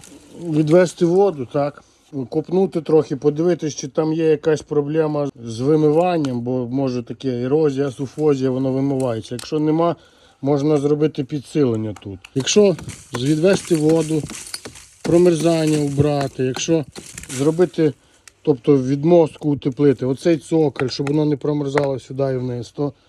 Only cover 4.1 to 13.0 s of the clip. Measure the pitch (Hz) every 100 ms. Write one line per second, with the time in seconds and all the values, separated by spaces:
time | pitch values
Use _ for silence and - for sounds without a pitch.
4.1 | 160 160 147 165 151 - 147 143 156 156
5.1 | 147 143 131 117 113 131 156 151 151 180
6.1 | 170 143 120 120 127 120 131 135 123 117
7.1 | 123 135 120 127 147 156 135 143 120 135
8.1 | - 151 139 131 127 135 135 139 135 131
9.1 | 113 107 123 - 156 151 156 170 156 _
10.1 | _ _ _ 135 147 147 151 143 147 151
11.1 | - 135 151 - - 135 110 110 101 104
12.1 | 95 - 139 127 208 202 170 - -